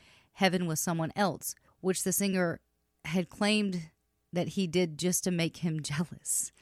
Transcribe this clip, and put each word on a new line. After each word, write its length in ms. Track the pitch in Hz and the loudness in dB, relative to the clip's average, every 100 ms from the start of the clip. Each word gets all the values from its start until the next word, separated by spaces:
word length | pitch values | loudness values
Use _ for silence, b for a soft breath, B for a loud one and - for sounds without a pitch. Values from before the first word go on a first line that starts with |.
| b b b | b b b
heaven 320 | - 190 180 175 | 0 2 2 0
with 140 | 156 | -2
someone 320 | - 165 160 - | 0 0 -2 0
else, 400 | 196 - - - b b | 0 0 -8 -12 b b
which 240 | 185 180 | -2 0
the 80 | 190 | 0
singer 480 | - 202 185 170 - _ _ _ _ 156 | 0 2 2 2 0 _ _ _ _ -4
had 240 | 185 175 | -2 -2
claimed 600 | - 208 214 202 180 160 _ _ _ _ | 0 2 4 2 -2 -8 _ _ _ _
that 160 | 175 170 | -2 -2
he 180 | 196 180 | 0 0
did 300 | 180 175 147 | 2 0 0
just 260 | 180 - | -2 0
to 80 | 185 | 0
make 260 | 170 160 - | 0 0 -2
him 220 | 165 156 | -2 -2
<laughs> 40 | |
jealous. 680 | 143 147 175 - - - - - | -4 -4 -4 -6 -4 -4 -4 -8